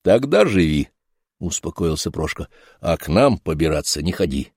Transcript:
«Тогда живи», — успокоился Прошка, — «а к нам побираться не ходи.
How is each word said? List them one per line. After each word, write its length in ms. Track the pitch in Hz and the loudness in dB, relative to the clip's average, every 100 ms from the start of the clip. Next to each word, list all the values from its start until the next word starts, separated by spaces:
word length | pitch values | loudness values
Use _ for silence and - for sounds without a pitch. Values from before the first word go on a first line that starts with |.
«Тогда 440 | 98 113 139 190 | 4 2 4 2
живи», — 440 | 196 98 80 76 69 _ _ _ _ _ | 4 2 2 0 -2 _ _ _ _ _
успокоился 720 | 87 - 82 - 85 78 - | -8 -6 -8 -4 -4 -2 -6
Прошка, — 360 | 78 78 - - _ _ _ | -6 -6 -8 -12 _ _ _
«а 160 | 82 82 | -4 -4
к 100 | - | 0
нам 300 | 87 139 101 | 4 4 2
побираться 600 | - 78 82 76 - 73 | -4 -2 0 0 -4 -4
не 100 | 80 | -4
ходи. 420 | - 90 69 - | -2 -2 -2 -8